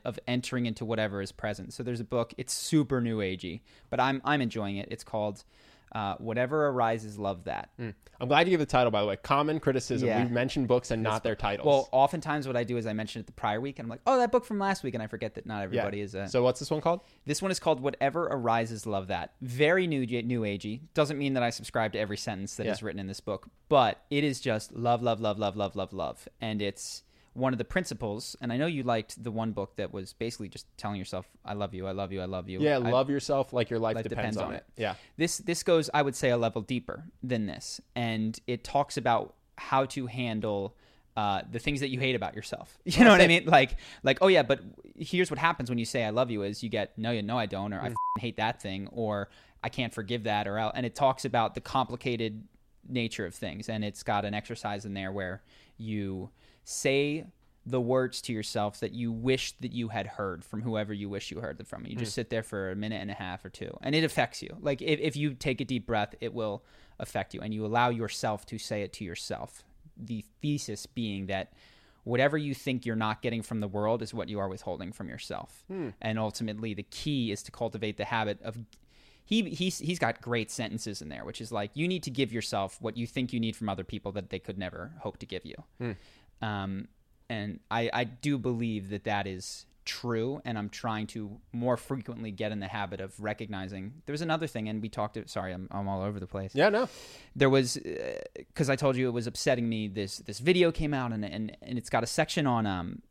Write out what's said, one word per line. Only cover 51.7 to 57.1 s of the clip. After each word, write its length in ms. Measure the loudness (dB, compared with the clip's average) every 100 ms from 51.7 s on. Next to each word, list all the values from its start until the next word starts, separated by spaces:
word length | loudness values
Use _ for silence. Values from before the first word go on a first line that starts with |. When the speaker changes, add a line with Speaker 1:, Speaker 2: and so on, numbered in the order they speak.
| 0 0 -2 -2 -2 -2 -4 -14 _ _ _ -6
Speaker 1:
nature 380 | -2 -2 -4 -6
of 100 | -6
things, 320 | -8 -8 -6
and 160 | -4
it's 200 | -4 -4
got 200 | 0 0 0
an 80 |
exercise 520 | -2 -6 -6 -6 -6 -6
in 80 |
there 180 | -6 -6
where 300 | -4 -6 -8 _ -20 -20 -12
you 520 | -4 -4 -2 -4 -8 -14 -20 _ -10
say 580 | -2 2 4 2